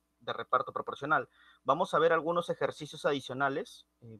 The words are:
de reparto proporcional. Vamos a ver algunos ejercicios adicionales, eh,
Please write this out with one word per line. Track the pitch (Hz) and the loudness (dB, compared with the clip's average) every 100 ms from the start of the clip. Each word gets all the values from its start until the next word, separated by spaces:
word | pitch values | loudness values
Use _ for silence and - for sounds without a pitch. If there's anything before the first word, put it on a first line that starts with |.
| _ _ | _ _
de | - | -8
reparto | 117 113 127 - | -8 0 0 0
proporcional. | - 113 113 143 151 113 _ - _ | -6 -6 -4 0 0 0 _ -20 _
Vamos | - 147 185 | 0 2 2
a | 156 | 4
ver | 165 | 4
algunos | 165 151 175 170 | 4 2 0 -2
ejercicios | 165 143 - 151 156 175 | -2 -2 -4 -12 -2 0
adicionales, | 143 - 127 139 143 233 - _ _ | 0 -2 -2 -2 -2 -6 -12 _ _
eh, | 117 | -20